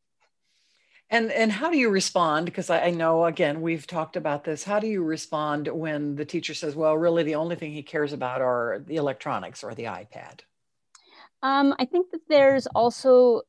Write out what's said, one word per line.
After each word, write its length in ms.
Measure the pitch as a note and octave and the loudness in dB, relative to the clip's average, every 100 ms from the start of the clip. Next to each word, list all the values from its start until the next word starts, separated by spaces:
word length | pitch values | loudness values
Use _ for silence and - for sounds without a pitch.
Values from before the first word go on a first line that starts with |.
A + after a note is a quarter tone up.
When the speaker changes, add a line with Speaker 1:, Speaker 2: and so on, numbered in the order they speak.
| _ _ _ _ _ _ _ _ _ _ _ | _ _ _ _ _ _ _ _ _ _ _
Speaker 1:
And, 200 | A#3 A3 | 0 0
and 200 | D#3 A3 | 0 0
how 200 | G3+ D#4+ | 0 0
do 60 | D#4 | 2
you 120 | A#3 | 2
respond? 640 | F#3+ - F#3+ D#3+ D3+ E3+ | 2 0 2 2 2 -2
'Cause 160 | F#3 E3+ | -6 -2
I, 160 | E3 F3 | 0 0
I 60 | |
know, 340 | E3+ E3 E3 E3+ | 0 0 2 2
again, 360 | D#3 D3+ D#3 | 0 -2 -2
we've 260 | E3 D#3+ - | -4 -6 -6
talked 280 | E3 D#3+ F3+ | -8 -6 -6
about 280 | D#3 C#3+ | -4 -4
this. 200 | E3 D3+ | -6 -8
How 160 | G3 G#3 | -4 -2
do 80 | A3 | -2
you 160 | G3 | -2
respond 640 | D#3+ D#3 - D#3 D3+ D3 D3 | -4 -4 -6 -6 -4 -4 -4
when 480 | D#3+ D#3+ D3 D3 C#3+ | -6 -6 -6 -6 -6
the 100 | D3+ | -6
teacher 280 | E3+ - | -8 -8
says, 220 | D3+ D#3 D3 | -8 -8 -2
"Well, 200 | D#3 D#3 | 0 2
really 260 | E3+ E3+ | 2 2
the 100 | D3+ | 0
only 220 | D3+ E3+ E3+ | -2 -4 -6
thing 160 | D#3 | -8
he 100 | D3+ | -12
cares 320 | C#3+ D#3 D3 | -6 -4 -2
about 280 | C#3 B2+ B2+ | -4 -4 -2
are 420 | B2+ A#2+ A#2 G2+ C#3 | 0 0 -2 -4 -6
the 120 | D#3 | -4
electronics 640 | C#3+ C3+ D3 A2 F2 - | -4 -4 -6 -6 -8 -12
or 100 | G#2+ | -14
the 120 | A#2 A2+ | -10 -10
iPad"? 560 | F#2 G#2+ - - - _ _ _ _ _ - _ - - _ | -12 -14 -18 -20 -20 _ _ _ _ _ -20 _ -20 -20 _
Speaker 2:
Um, 320 | C4+ C#4 C#4 C#4 | 0 4 4 2
I 60 | B3+ | 0
think 260 | F4 F#4 | 0 -2
that 100 | E4 - | -6 2
there's 400 | D4 C4+ C4+ - | 6 6 4 0
also, 720 | G#3+ A#3+ - C4 B3 B3 A3+ | 2 2 2 6 8 8 4